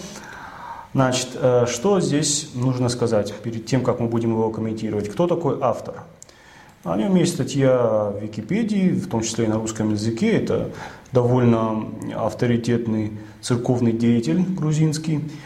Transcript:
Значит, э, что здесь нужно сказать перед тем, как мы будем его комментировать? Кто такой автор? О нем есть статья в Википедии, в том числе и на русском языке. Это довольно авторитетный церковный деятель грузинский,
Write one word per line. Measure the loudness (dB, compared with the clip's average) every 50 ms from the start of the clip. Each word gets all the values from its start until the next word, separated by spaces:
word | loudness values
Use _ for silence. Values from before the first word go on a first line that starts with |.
| -10 -14 -16 -16 -16 -16 -16 -16 -16 -16 -16 -16 -14 -14 -14 -14 -12 -4 0
Значит, | 2 2 2 2 0 -4 -6 -4
э, | 0 2 4 4 4 4 2
что | 0 0 2 2 2 2
здесь | 2 2 0 0 0 0 -2 -2 -4 -6 -4
нужно | -2 0 0 0 0 0 0
сказать | 0 0 0 2 2 0 0 -2 -6 -8
перед | -8 -8 -8 -8 -4
тем, | 0 0 0
как | 2 2 0 0
мы | 0
будем | 0 0 0 0 0
его | 2 2 0 0
комментировать? | -2 -2 -4 -4 -4 -4 -4 -2 -2 -2 -2 -2
Кто | -2 0 0
такой | 2 0 0 0 0 0 0
автор? | 0 0 0 -2 -4 -12 -12 -14 -14 -20 -20 -20 -20 -20 -20 -20 -20 -20 -20 -20 -20 -20 -20 -10 -6
О | -4 -2
нем | 0 2 4 4
есть | 4 4 2 0
статья | -2 -4 -2 0 2 4 4 4 4 4 4 2 2 0 0 -4
в | -6
Википедии, | -8 -8 -8 -8 -6 -2 -2 0 0 0 2 2 2 2
в | 2 0 -2 -2
том | -2 -2
числе | -2 -2 -2 0 0
и | 2
на | 0
русском | 0 -2 -4 -2 -2 0 0
языке. | 0 0 0 -2 -2 0 0 2
Это | 2 2 2 0 -2 -2 -2 -4 -8 -12 -14 -14 -16 -18 -6 0
довольно | 2 2 4 4 4 6 6 6 4 4 2 0 -2 -2 -4 -6 -8 -8 -8 -8 -4
авторитетный | -2 -2 -2 -2 0 0 2 2 2 2 2 0 0 0 0 -2 -2 -2 -4 -6 -10 -14 -16 -16 -8
церковный | -4 -2 0 0 2 2 2 2 2 2
деятель | 2 2 4 4 4 2 2 2 2 0
грузинский, | 0 0 -2 -2 -2 0 2 2 2 2 0 -2 -2 -2 -2 -2 -2 -6 -8 -12 -10